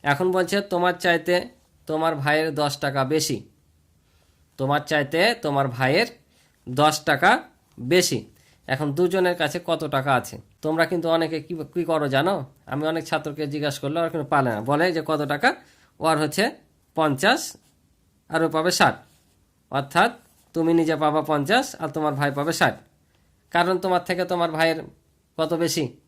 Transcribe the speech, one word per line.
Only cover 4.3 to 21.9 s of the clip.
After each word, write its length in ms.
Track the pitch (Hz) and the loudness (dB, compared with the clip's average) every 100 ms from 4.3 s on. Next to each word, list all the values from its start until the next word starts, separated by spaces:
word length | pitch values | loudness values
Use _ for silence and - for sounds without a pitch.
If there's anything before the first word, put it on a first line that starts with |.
| _ _ - | _ _ -6
তোমার 240 | 135 147 143 | -2 -2 0
চাইতে 300 | 151 139 160 202 233 | -2 0 2 2 2
তোমার 220 | 151 139 135 120 | -2 0 -2 0
ভাইয়ের 320 | 131 156 233 - _ _ _ _ - | 2 2 0 -4 _ _ _ _ -10
দশ 280 | 127 151 147 - | 2 2 2 -2
টাকা 220 | 143 175 254 - _ _ - | 2 4 2 -2 _ _ -14
বেশি। 400 | 120 175 - 123 - _ _ _ - | 2 2 2 -2 -6 _ _ _ -6
এখন 200 | 131 147 139 | -4 -2 0
দুজনের 380 | 180 190 180 175 | 2 2 0 0
কাছে 180 | 151 170 175 | -2 -4 -4
কত 140 | 160 151 | -4 -2
টাকা 180 | 139 135 127 | -2 2 0
আছে? 160 | - - - _ | 0 -16 -20 _
তোমরা 200 | 156 160 160 | -4 0 0
কিন্তু 160 | 180 165 165 | 0 0 0
অনেকে 220 | 160 160 151 | 0 -4 -8
কি, 80 | 165 151 | -10 -8
কি 80 | 175 165 | -6 -2
করো 160 | 160 147 | 0 2
জানো? 260 | 135 160 190 131 _ - | 0 0 -2 -6 _ -10
আমি 100 | 143 156 | -4 -2
অনেক 140 | 160 160 | -4 -2
ছাত্রকে 340 | 160 151 147 147 | -4 -4 -8 -6
জিজ্ঞাসা 260 | 147 147 135 | -4 -4 -4
করলে 140 | 139 160 | -6 -2
ওরা 100 | 165 | -4
কিন্তু 160 | 165 139 | -4 0
পারে 180 | 151 127 | 2 2
না, 60 | 107 110 | -2 -2
বলে 140 | 147 180 165 | 0 0 0
যে 60 | 151 | -2
কত 100 | 156 143 | -2 -2
টাকা, 160 | 147 247 - - _ _ _ | 0 0 0 -12 _ _ _
ওর 160 | 156 156 | 0 2
হচ্ছে 220 | 151 151 226 - _ _ _ - | 0 0 -2 -2 _ _ _ -2
পঞ্চাশ 440 | 156 135 196 294 - - _ _ _ _ _ _ _ | 0 2 2 2 -2 -14 _ _ _ _ _ _ _
আর 100 | 160 | -2
ও 40 | 165 | 0
পাবে 180 | 160 165 175 | 2 0 4
ষাট, 160 | 156 - - _ _ _ _ _ _ | 2 2 -14 _ _ _ _ _ _
অর্থাৎ 380 | 135 135 170 220 247 _ _ _ | -6 -2 2 2 0 _ _ _
তুমি 180 | 165 165 165 | -2 2 2
নিজে 140 | 165 156 | 2 2
পাবা 180 | 151 151 151 | 2 0 0
পঞ্চাশ 340 | 147 143 226 262 - | -2 2 0 0 -8
আর 60 | 160 | -8